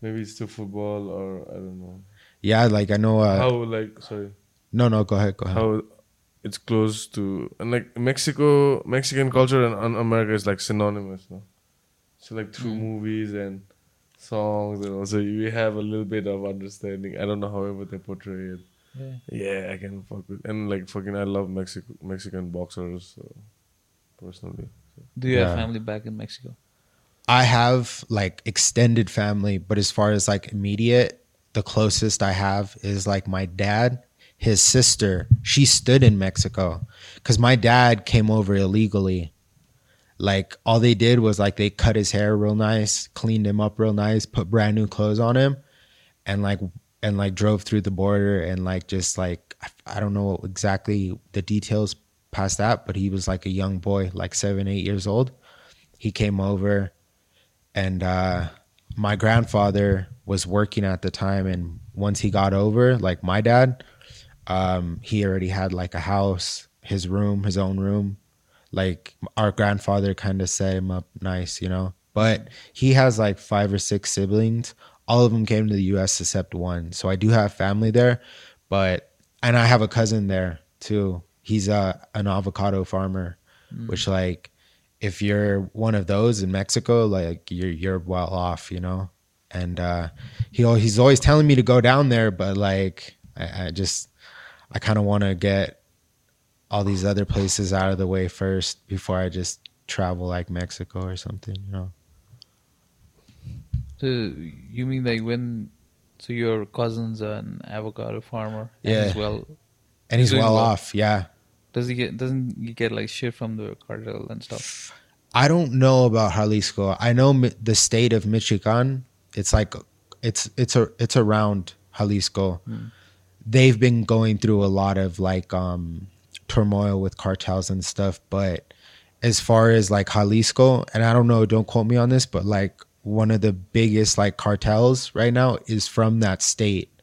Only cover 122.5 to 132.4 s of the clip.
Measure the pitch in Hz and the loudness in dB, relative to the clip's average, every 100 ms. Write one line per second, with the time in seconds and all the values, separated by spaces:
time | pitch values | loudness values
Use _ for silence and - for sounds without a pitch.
122.5 | 90 - 110 110 - _ _ _ _ 110 | -4 -10 -12 -12 -18 _ _ _ _ 0
123.5 | 127 131 110 123 117 104 113 113 107 110 | 6 6 6 4 2 2 2 2 2 2
124.5 | 104 98 98 98 98 95 90 92 92 - | 4 4 2 2 0 -2 -2 -2 -2 -2
125.5 | 92 90 87 85 82 95 _ _ - - | -4 -4 -4 -6 -10 -14 _ _ -20 -4
126.5 | 120 104 101 101 98 95 - 95 95 - | 0 2 2 0 0 -2 -4 -4 -4 -2
127.5 | 95 90 95 90 - 98 - _ 98 98 | -4 -2 -4 -4 -4 -4 -4 _ -4 -2
128.5 | 85 - _ - - _ _ 120 107 - | -4 -10 _ -20 -20 _ _ 0 2 4
129.5 | 113 113 113 98 101 95 107 101 110 110 | 6 8 6 4 2 2 2 4 4 2
130.5 | - 131 127 - 110 117 120 120 113 107 | 6 6 6 0 0 4 4 6 4 4
131.5 | 110 107 117 110 120 120 131 - 92 | 2 2 0 2 2 4 2 2 -2